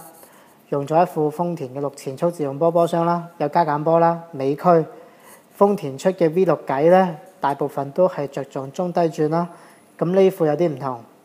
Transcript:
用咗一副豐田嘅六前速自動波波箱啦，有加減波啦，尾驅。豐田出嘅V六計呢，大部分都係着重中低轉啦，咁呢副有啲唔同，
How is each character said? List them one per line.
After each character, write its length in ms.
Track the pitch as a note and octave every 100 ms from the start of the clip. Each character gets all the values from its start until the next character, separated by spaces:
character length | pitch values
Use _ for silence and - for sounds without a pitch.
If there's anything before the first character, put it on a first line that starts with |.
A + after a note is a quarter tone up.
| - - - - _ _ _
用 180 | C#3+ C#3
咗 140 | D#3
一 20 | -
副 240 | - D3+
豐 260 | D3+ F3 E3+
田 140 | C3 C3
嘅 40 |
六 100 | C#3+
前 260 | - - C3+
速 140 | E3+
自 120 | E3+
動 140 | C#3+ C#3
波 140 | E3
波 160 | E3+ E3+
箱 180 | E3+ E3+
啦， 220 | E3+ E3 -
有 100 | D3
加 140 | F3
減 200 | D#3 D3
波 160 | D3+ E3
啦， 240 | E3 E3+ -
尾 220 | C3+ C3+ D3
驅。 280 | F3+ E3+ D3+ - - _ - - _ -
豐 200 | G3+ G3+
田 200 | C#3+ C3+
出 140 | F#3+
嘅 220 | F#3 E3
V 120 | D#3+ F3+
六 120 | D3 -
計 240 | C3+ D#3+
呢， 260 | F#3 F#3 D#3 - _
大 140 | C#3
部 140 | D3 C#3+
分 240 | C#3+ C#3
都 160 | C#3 F3+
係 180 | E3+ C#3+
着 160 | - C3+
重 260 | D3 C3+
中 200 | C#3 F3+
低 100 | F3
轉 280 | E3 D#3 D3+
啦， 180 | E3 E3+ - - - _ -
咁 60 | E3+
呢 240 | F#3+ F#3+
副 160 | F#3 D#3+
有 60 |
啲 140 | D3 F3
唔 120 | C3+
同， 200 | C3+ B2 A2 _